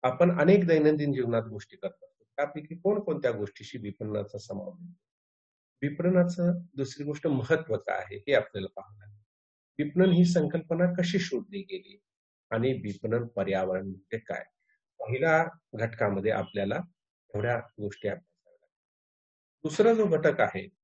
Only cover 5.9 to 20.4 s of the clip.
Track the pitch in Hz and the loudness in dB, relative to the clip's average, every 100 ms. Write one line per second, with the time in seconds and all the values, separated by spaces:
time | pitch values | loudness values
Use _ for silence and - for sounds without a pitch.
5.9 | 147 170 180 175 - 175 175 - - 131 | -2 2 4 4 2 0 0 -4 -6 -6
6.9 | - 147 147 170 131 113 160 - 107 - | -6 -8 -4 0 0 2 0 0 -4 -2
7.9 | 92 90 101 120 135 - 104 95 - - | -6 -6 -12 2 2 2 -8 -10 -12 -18
8.9 | - - - _ _ _ _ _ - 147 | -20 -20 -20 _ _ _ _ _ -8 -4
9.9 | 175 190 170 175 175 147 165 - 165 180 | 2 4 6 6 4 2 -2 -4 0 0
10.9 | 180 175 196 - 123 - 196 190 190 - | 2 0 0 -2 -6 -6 -12 -10 -14 -14
11.9 | - _ _ _ _ _ 113 127 123 104 | -20 _ _ _ _ _ -2 0 -2 -6
12.9 | 98 110 117 117 - 95 95 95 92 98 | -8 -2 -2 -2 -4 -2 0 0 -4 -6
13.9 | 92 _ 113 - 73 - _ _ _ _ | -12 _ -12 -8 -12 -12 _ _ _ _
14.9 | _ - 131 160 160 165 - _ 107 113 | _ -8 -2 2 2 2 -6 _ -6 -6
15.9 | - 104 98 101 104 92 101 98 131 180 | -2 -2 0 -2 -2 -4 -4 -4 -4 -8
16.9 | _ _ _ _ 104 117 120 - - 101 | _ _ _ _ -6 -2 -4 -6 -10 -10
17.9 | - 104 85 _ _ _ _ _ _ _ | -6 -8 -8 _ _ _ _ _ _ _
18.9 | _ _ _ _ _ _ _ 156 151 220 | _ _ _ _ _ _ _ -8 4 4
19.9 | 226 202 156 156 139 | 6 4 4 2 2